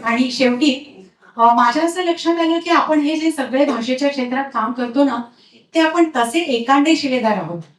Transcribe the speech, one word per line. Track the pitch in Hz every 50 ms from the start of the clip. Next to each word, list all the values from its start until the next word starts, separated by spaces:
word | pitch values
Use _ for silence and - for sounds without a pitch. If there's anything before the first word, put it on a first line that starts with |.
| 233
आणि | 226 233 247 254 254
शेवटी, | 247 - 262 247 247 247 294 294 254 277 - - - - - - _ _ _ - _ 233
अ, |
माझ्या | 233 233 240 240 240 240 240 302 330
असं | 339 339 359 359
लक्षात | 339 339 - - 330 339 339
आलं | 330 320 330 339
की | 339 339
आपण | 339 285 254 - 311 302
हे | 294 285 311
जे | 311 311 320
सगळे | 311 - 262 - 233 262 294
भाषेच्या | 277 254 226 226 240 254 262 285 285
क्षेत्रात | 277 269 247 240 254 269 269 - -
काम | 233 233 262
करतो | 247 247 247 226 233 269 285
ना, | 269 240 247 240 - _ _ _ _ _ - _ _ _
ते | 330
आपण | 320 320 320 349 339 320 -
तसे | 254 233 233 - 330
एकांडे | 349 311 247 233 233 - 269 285 285 311 330
शिलेदार | 294 - 269 254 247 214 220
आहोत. | 208 185 - 156 175 170 160 - _